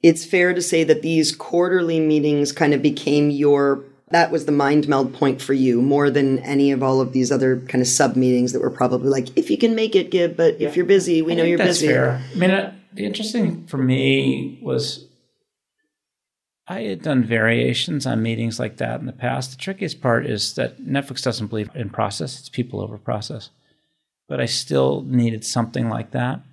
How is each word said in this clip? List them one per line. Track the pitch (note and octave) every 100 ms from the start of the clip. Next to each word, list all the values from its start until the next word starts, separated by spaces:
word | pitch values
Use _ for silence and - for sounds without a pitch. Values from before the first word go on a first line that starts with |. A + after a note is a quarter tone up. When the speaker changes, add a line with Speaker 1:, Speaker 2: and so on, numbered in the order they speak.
Speaker 1:
it's | E3+ D#3+
fair | - F#3+ F3+
to | F3
say | F3+ E3 D#3
that | D3+
these | D#3+ E3 D3+ -
quarterly | - E3+ F3 F#3 E3+ E3
meetings | D#3 D3+ D3+ D3 C#3+
kind | C#3+ D#3
of | C#3+
became | D3 D3 - D3 D3
your, | C#3+ D3 C#3+ C#3 C#3 - _ _
that | E3+ E3
was | E3 D3
the |
mind | C#3+ C#3 D3+ D3
meld | C#3 B2+
point | - C#3 C3
for | -
you | C#3 C3 A#2+
more | C3 C#3+ C#3+
than | C3+ C#3 C3
any | B2+ C#3+ C#3
of | C3+
all | C3 C3+
of | B2+
these | C3 B2+
other | C#3 C3 B2+ B2+
kind | B2+
of | B2
sub | - C#3 A#2
meetings | B2+ B2 B2
that | A#2+
were | -
probably | A#2 B2 B2+ C3
like, | C3+ A#2+ -
"If | -
you | -
can | A3+ A3
make | A3 G3+
it, | F3+
Gib, | F#3 E3+ E3
but | E3
if | -
Speaker 2:
Yeah. | D3 F3
Speaker 1:
you're | F3+
busy, | G3 E3+ E3
we | D#3+
Speaker 2:
I | E3+
Speaker 1:
know |
Speaker 2:
think | E3+
Speaker 1:
you're | E3+
Speaker 2:
that's | F3+ E3+
Speaker 1:
busy." | D#3
Speaker 2:
fair. | B2+ C3 - -
I | -
mean, | F#3
uh, | F#3+ G3 - _
the | - G#3
interesting | - G#3+ A#3+ F3+ E3 -
for | C#3
me | C3 C3 C3+ C3+ C3+ C3 - -
was | A#3+ B2+ - - - _ _ _ _ _ _ _ _ _ _ _ _ _ _ _ -
I | F#3
had | G#3+ F#3
done | D#3+ C3+ A2+
variations | A2+ A2 A#2 B2+ B2 - D3+ C3
on | A2+
meetings | A2+ A2+ A#2 A2+
like | C3 -
that | A#2+ A#2
in | -
the |
past. | - B2 B2+ B2+
The | -
trickiest | - F#3+ F3 -
part | C3 A#2 -
is | A2 -
that | - B2+ -
Netflix | C4 C3+ C3+ A#2+
doesn't | - A2+ G#2
believe | A2 G#2+ -
in | G#2
process. | - G#2+ G2+ C#3+ -
It's | -
people | - B2+ G#2
over | G2+ G#2+
process. | - A2 G2+ A2+ - _ _ _ _ _ _ _ _
But | C#3+
I | B2
still | - - C#3 C3+ C#3
needed | C3 B2+ A#2 A2+
something | - B2 A#2 C3 A#2
like | A2+ A2
that. | B2+ B2 - -